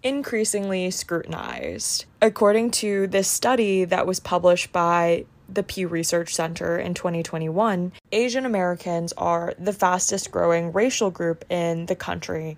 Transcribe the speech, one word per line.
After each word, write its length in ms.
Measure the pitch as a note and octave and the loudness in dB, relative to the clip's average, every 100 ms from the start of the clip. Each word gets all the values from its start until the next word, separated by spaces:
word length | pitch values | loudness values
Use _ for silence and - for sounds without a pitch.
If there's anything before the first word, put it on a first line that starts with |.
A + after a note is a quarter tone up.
increasingly 920 | B3+ C#4 C#4 A3+ G#3+ G#3 G3 F#3+ F3+ | -4 -2 -2 -2 0 0 -2 -2 -2
scrutinized. 1120 | F#3 - E3+ - E3 - A#2+ B2+ F2 - - - - | -4 -4 -4 -4 -8 -8 -8 -8 -6 -4 -4 -6 2
According 500 | A3 G#3+ G3+ G#3+ A#3 - | 2 6 4 4 2 -2
to 260 | G#3+ G3 G3 | 0 0 0
this 180 | F#3+ F#3+ | 0 0
study 580 | - - B3+ G#3+ F#3+ | 0 2 2 2 2
that 220 | F3+ F3+ E3+ | 2 2 0
was 140 | F#3 | -2
published 500 | - F3+ F3+ F3 - | -2 2 6 4 2
by 540 | F3+ E3+ F3 E3+ E3+ - _ - | 0 2 4 4 2 -2 _ -8
the 160 | F#3+ | -6
Pew 240 | G3 - F3+ | -4 -4 -4
Research 480 | E3 E3 F3 E3+ - | -2 0 0 0 -2
Center 420 | E3 E3+ E3+ E3+ | -4 -2 -2 -2
in 160 | - | -2
twenty 300 | F3 F3+ E3+ | -4 -2 -2
twenty-one, 680 | E3 D#3+ D#3+ E3 A3 F#3 F3+ - - | -4 -4 -2 2 2 2 -2 -6 -4
Asian 340 | G#3 B3 B3 C4 | 0 0 0 0
Americans 680 | G#3 F3+ F3 F#3 E3+ E3+ | 0 0 -2 -2 -2 -2
are 380 | - F3 E3+ E3+ - | -2 0 0 -2 -4
the 140 | F3+ | -4
fastest 580 | G3 F#3 F3+ - G3 - | 2 2 2 0 -4 -2
growing 420 | F#3 E3+ E3+ E3+ | 0 4 2 2
racial 380 | E3 A#3+ - G3+ | 0 0 2 -2
group 340 | F3 E3+ E3 - | 0 -2 -2 -4
in 360 | F3+ E3+ E3 E3+ | -2 -2 -2 -2
the 100 | F#3 | -4
country. 600 | - - - D#3+ D#3+ | -4 -8 -6 -8 -8